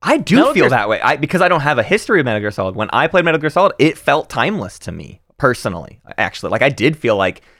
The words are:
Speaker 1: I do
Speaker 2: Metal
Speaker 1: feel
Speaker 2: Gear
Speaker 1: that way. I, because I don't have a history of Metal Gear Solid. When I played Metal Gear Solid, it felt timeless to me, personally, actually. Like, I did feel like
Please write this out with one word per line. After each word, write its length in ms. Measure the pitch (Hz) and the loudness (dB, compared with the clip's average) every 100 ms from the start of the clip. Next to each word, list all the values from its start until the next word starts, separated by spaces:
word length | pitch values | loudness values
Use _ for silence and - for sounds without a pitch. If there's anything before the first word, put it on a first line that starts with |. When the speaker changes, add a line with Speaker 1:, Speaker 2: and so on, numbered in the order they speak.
Speaker 1:
I 160 | - 302 | 0 0
do 180 | 170 220 | 4 4
Speaker 2:
Metal 180 | 294 | 4
Speaker 1:
feel 80 | 285 | 4
Speaker 2:
Gear 60 | - | 2
Speaker 1:
that 180 | 127 104 | 2 0
way. 120 | 107 | 0
I, 160 | 123 143 | 0 0
because 240 | - 180 | 0 2
I 60 | 180 | 2
don't 120 | 170 | 2
have 180 | 143 135 | 0 0
a 40 | |
history 380 | 107 220 - 202 | 0 -2 0 0
of 60 | 127 | 0
Metal 140 | 107 | -2
Gear 100 | 104 | -4
Solid. 260 | - 95 101 | -4 -6 -6
When 140 | 107 | -4
I 140 | 120 156 | 0 0
played 160 | 190 | 2
Metal 160 | 165 160 | 0 0
Gear 100 | 156 | 0
Solid, 220 | 180 196 - | 0 0 2
it 200 | 151 - | 0 0
felt 300 | - 147 - | -2 -2 -2
timeless 480 | 123 139 208 92 - | -4 -2 -4 -8 -12
to 120 | - | -14
me, 280 | 82 76 - _ - | -14 -14 -20 _ -2
personally, 640 | 127 120 113 87 71 - - - | -2 0 -6 -8 -12 -20 -12 -6
actually. 320 | 90 - 85 | -6 -4 -4
Like, 120 | 107 | 0
I 60 | 139 | 0
did 280 | 135 156 156 | 2 -2 0
feel 200 | 117 104 | -2 0
like 260 | 92 90 _ | 0 -4 _